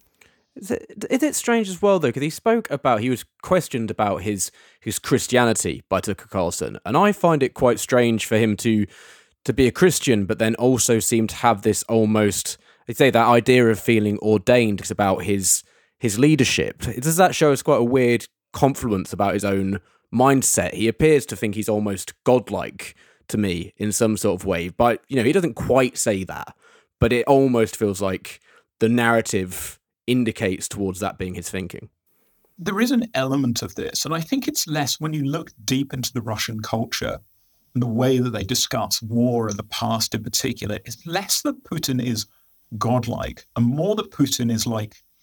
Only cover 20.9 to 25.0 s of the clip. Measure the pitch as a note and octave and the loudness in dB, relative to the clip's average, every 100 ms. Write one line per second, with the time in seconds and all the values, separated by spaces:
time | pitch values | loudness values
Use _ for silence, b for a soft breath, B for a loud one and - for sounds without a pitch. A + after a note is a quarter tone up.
20.9 | - D#3 D3 - G2+ A2 G#2 G#2 G#2+ G#2 | 2 4 4 0 -6 -6 -4 -2 -2 -2
21.9 | G2 - - - B2+ G#2 F#2+ A#1 - - | -6 -10 -4 2 2 2 -8 -8 -12 -18
22.9 | - b b - A2 G2+ E2+ F#2 - G#2 | -18 b b -8 -4 -2 -4 -6 -6 -4
23.9 | - A2+ G#2 G#2 F2+ F#2+ F2 F2 - A#2+ | 0 0 0 -2 -2 -4 -4 -4 0 0
24.9 | A2 | 0